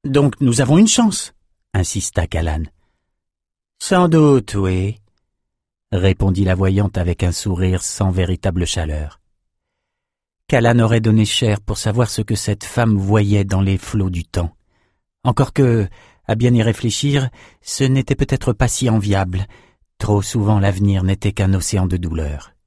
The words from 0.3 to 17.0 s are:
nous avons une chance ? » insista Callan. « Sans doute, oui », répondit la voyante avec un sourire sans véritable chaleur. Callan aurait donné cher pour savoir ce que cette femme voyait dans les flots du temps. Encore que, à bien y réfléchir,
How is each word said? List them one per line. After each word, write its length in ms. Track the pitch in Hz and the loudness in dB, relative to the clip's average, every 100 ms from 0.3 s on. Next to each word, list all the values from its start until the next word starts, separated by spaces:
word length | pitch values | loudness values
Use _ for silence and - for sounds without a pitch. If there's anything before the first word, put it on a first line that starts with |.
| - | 2
nous 200 | 131 120 | 0 2
avons 160 | 127 160 | 2 4
une 100 | 214 | 4
chance ? » 460 | - 220 185 - _ _ _ _ | 4 0 -2 -10 _ _ _ _
insista 540 | 95 85 95 - - 82 | -4 -2 -4 -4 -4 -4
Callan. « 380 | 85 82 78 78 _ _ _ _ _ _ _ _ _ _ _ | -4 -4 -4 -8 _ _ _ _ _ _ _ _ _ _ _
Sans 280 | - 180 175 | 0 2 4
doute, 440 | 165 151 135 104 | 6 6 4 0
oui », 460 | 98 95 92 98 117 _ _ _ _ _ _ _ _ _ | -2 0 0 -2 -6 _ _ _ _ _ _ _ _ _
répondit 540 | 92 95 92 98 92 | 0 0 2 0 0
la 80 | 95 | 0
voyante 460 | 92 95 95 101 92 | 0 0 0 0 -2
avec 240 | 87 87 | -2 0
un 80 | 90 | -2
sourire 500 | 85 101 87 92 92 | -2 -4 -2 0 -2
sans 300 | - - 95 | -4 -2 -2
véritable 560 | 90 90 87 98 87 87 | 0 -2 -2 -2 -2 -2
chaleur. 480 | - 78 76 73 - _ _ _ _ _ _ _ _ _ _ _ _ - | -4 -4 -6 -8 -14 _ _ _ _ _ _ _ _ _ _ _ _ -2
Callan 320 | 131 117 120 | 2 4 4
aurait 200 | 110 117 | 4 2
donné 260 | 110 110 | 4 2
cher 360 | 107 - 117 101 | 2 0 0 -2
pour 160 | - - | -4 -4
savoir 320 | 110 110 117 | -2 0 -2
ce 140 | - | -2
que 100 | 104 | -4
cette 300 | 107 - 101 | -4 -2 -6
femme 340 | - - 113 104 | -4 -2 2 2
voyait 460 | 98 107 101 104 | 2 2 2 2
dans 180 | 98 95 | 2 0
les 160 | 98 95 | 0 -2
flots 320 | - 107 92 | -2 -2 -2
du 160 | 87 | -4
temps. 300 | - - 85 _ _ _ _ _ _ _ | -6 -6 -6 _ _ _ _ _ _ _
Encore 300 | 127 117 - | -2 0 0
que, 340 | - 127 117 98 - - _ | 2 2 2 -2 -8 -20 _
à 80 | - | -6
bien 180 | 110 123 | 0 2
y 80 | 120 | 2
réfléchir, 680 | 113 110 117 - | 2 0 -4 -2